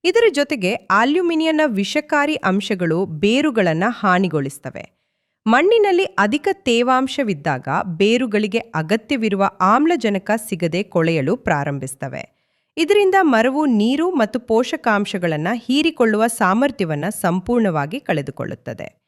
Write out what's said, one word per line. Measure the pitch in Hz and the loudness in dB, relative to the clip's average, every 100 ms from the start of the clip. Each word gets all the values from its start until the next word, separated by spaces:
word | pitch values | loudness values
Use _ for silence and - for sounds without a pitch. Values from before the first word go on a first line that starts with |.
ಇದರ | 339 453 453 | 2 2 2
ಜೊತೆಗೆ | 285 285 277 180 | 2 -2 -2 -2
ಅಲ್ಯೂಮಿನಿಯಂನ | - - 196 247 320 349 330 320 311 | -4 0 2 2 2 0 0 0 2
ವಿಷಕಾರಿ | 311 196 196 302 302 302 285 | 0 0 -2 -4 -2 0 0
ಅಂಶಗಳು | 311 196 190 196 196 175 165 196 | -2 0 -2 -2 -2 0 0 -2
ಬೇರುಗಳನ್ನ | 156 202 247 302 226 180 160 208 | 0 2 2 2 2 0 0 -2
ಹಾನಿಗೊಳಿಸ್ತವೆ. | 233 208 180 190 156 139 - 131 - - _ _ _ _ _ 220 | 0 0 2 2 -2 -4 -8 -14 -14 -18 _ _ _ _ _ 2
ಮಣ್ಣಿನಲ್ಲಿ | 240 359 453 403 359 | 2 4 4 4 2
ಅಧಿಕ | 381 - 208 285 392 | 0 0 0 0 -2
ತೇವಾಂಶವಿದ್ದಾಗ | 381 - 233 240 254 262 - 240 156 147 131 135 165 | -2 0 0 2 0 0 -4 -4 -4 -4 -4 -2 -4
ಬೇರುಗಳಿಗೆ | 202 165 202 240 247 208 208 226 | -4 0 2 2 0 -2 -2 -4
ಅಗತ್ಯವಿರುವ | - 156 156 220 - 277 220 196 196 - | -4 -6 -2 -2 -2 -2 0 0 -2 2
ಆಮ್ಲಜನಕ | 185 233 311 339 220 196 190 226 - | 2 4 2 2 0 -2 -2 -4 -4
ಸಿಗದೆ | 170 165 175 | -4 -2 -2
ಕೊಳೆಯಲು | 202 175 160 165 135 247 | -2 0 0 0 0 -2
ಪ್ರಾರಂಭಿಸ್ತವೆ. | - 151 143 143 131 - 139 131 - _ _ _ _ - | -2 -2 -2 -6 -8 -10 -12 -10 -14 _ _ _ _ -6
ಇದರಿಂದ | 320 415 392 381 | 2 4 4 4
ಮರವು | 330 226 240 269 302 | 4 4 2 0 0
ನೀರು | 220 220 285 349 | 2 2 0 0
ಮತ್ತು | 330 214 240 | 0 -2 -2
ಪೋಷಕಾಂಶಗಳನ್ನ | - 226 247 302 233 202 202 196 175 151 170 | -2 0 0 -2 0 0 -2 -4 -4 -2 -4
ಹೀರಿಕೊಳ್ಳುವ | 233 - 269 320 320 233 214 226 | -6 -2 0 0 0 0 2 0
ಸಾಮರ್ಥ್ಯವನ್ನ | - 190 208 277 - 170 147 165 | 2 0 2 0 -2 -4 -2 -4
ಸಂಪೂರ್ಣವಾಗಿ | - 180 180 185 240 208 156 143 185 | -2 -2 -2 0 0 2 0 -4 -8
ಕಳೆದುಕೊಳ್ಳುತ್ತದೆ. | - 156 139 - 117 - - 104 - _ | -4 -4 -4 -10 -10 -10 -12 -12 -14 _